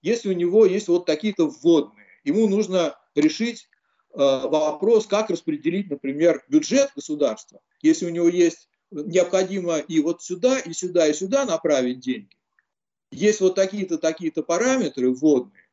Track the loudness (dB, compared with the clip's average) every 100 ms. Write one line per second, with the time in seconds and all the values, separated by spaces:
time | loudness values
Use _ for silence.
0 | -4 -4 -2 -2 2 4 4 2 0 -2
1 | 0 -2 -2 0 -2 0 2 4 2 _
2 | _ _ -2 0 2 0 0 -2 -2 -6
3 | _ 0 0 0 -6 -6 _ _ _ _
4 | _ 0 0 2 0 0 0 0 2 2
5 | 2 -2 -2 -4 -4 -4 -4 -4 -6 -8
6 | -6 0 0 0 _ 0 2 0 0 -4
7 | -10 -2 -2 -2 -14 -20 _ _ 2 2
8 | -2 0 2 4 2 0 _ _ _ -12
9 | 0 0 2 0 -2 -4 -4 -4 -2 -2
10 | -2 -4 -8 -2 0 0 -4 -10 -2 0
11 | 0 0 -2 -2 0 -2 0 0 0 -4
12 | -6 -8 -10 _ _ _ _ _ _ _
13 | _ -2 0 2 0 2 -2 -4 -6 -4
14 | -4 -4 -6 -6 -4 -2 0 0 -2 -2
15 | -2 2 4 2 0 _ _